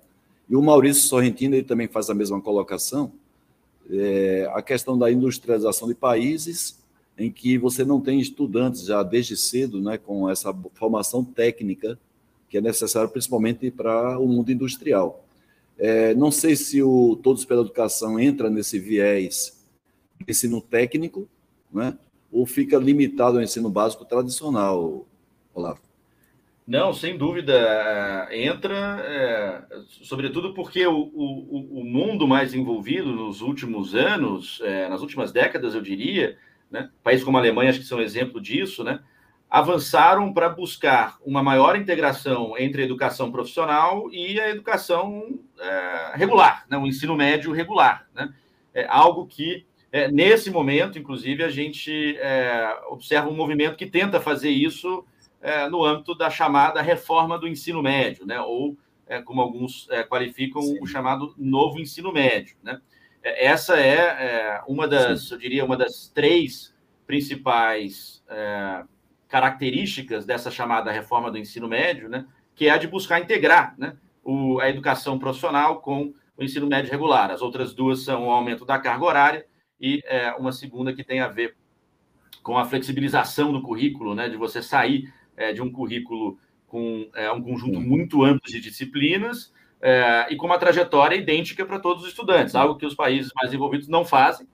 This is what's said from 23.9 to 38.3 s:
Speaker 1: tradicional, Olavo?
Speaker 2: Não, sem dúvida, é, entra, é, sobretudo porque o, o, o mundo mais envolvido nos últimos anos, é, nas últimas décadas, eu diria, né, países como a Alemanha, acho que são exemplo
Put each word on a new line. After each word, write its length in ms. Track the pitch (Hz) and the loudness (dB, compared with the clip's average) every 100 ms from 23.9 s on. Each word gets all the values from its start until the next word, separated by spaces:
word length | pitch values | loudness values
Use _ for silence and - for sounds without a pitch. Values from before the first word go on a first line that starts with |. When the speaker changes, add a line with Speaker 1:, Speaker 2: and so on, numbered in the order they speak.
| 110 - | -2 -4
Speaker 1:
tradicional, 1000 | 120 127 127 156 120 98 92 82 69 - _ _ _ _ | -2 -2 -6 -4 0 0 0 -2 -6 -14 _ _ _ _
Olavo? 280 | 90 85 85 _ _ _ _ _ _ _ _ - | -10 -10 -10 _ _ _ _ _ _ _ _ -4
Speaker 2:
Não, 280 | 135 190 | 0 0
sem 240 | - 165 175 | -2 -8 -4
dúvida, 360 | 147 175 139 127 113 107 107 104 101 98 90 | -2 -2 4 4 6 2 0 -2 -2 -4 -6
é, 160 | 110 135 | -4 -4
entra, 540 | 170 196 196 202 202 | -4 -4 -4 -4 -6
é, 600 | 139 143 127 110 101 90 - 104 - | -6 -2 0 0 -4 -8 -14 -20 -20
sobretudo 680 | - - 135 139 147 190 | -20 -10 -6 -4 -4 -6
porque 340 | 190 175 180 180 | -8 -6 0 2
o, 240 | 156 151 | 2 -2
o, 680 | 156 139 135 135 139 131 135 | -6 -6 -8 -10 -10 -10 -12
o 20 | |
mundo 440 | 120 127 202 208 143 | -4 -2 -2 0 4
mais 260 | 135 127 | 4 2
envolvido 600 | 127 117 110 104 175 151 | -2 -4 -4 -4 -4 -4
nos 280 | 113 110 98 | -6 -8 -6
últimos 520 | 123 143 120 107 92 | -6 -6 -6 -6 -4
anos, 680 | 104 170 202 120 95 95 - | 0 0 0 -2 -4 -8 -8
é, 240 | 107 95 92 | -4 -4 -4
nas 140 | 92 | -6
últimas 300 | 147 - 104 | -8 -8 -2
décadas, 440 | 107 160 - 120 110 | 0 0 0 -6 -6
eu 60 | |
diria, 560 | 98 98 143 196 131 - _ _ _ | -6 -6 -4 -2 -2 -6 _ _ _
né, 200 | 110 - _ | -12 -12 _
países 220 | 117 131 131 | 2 2 4
como 100 | 131 | 4
a 40 | |
Alemanha, 280 | 117 113 131 | 4 4 2
acho 100 | 131 | 2
que 60 | - | -4
são 140 | 120 | -4
exemplo 400 | 107 107 127 | -4 -4 -6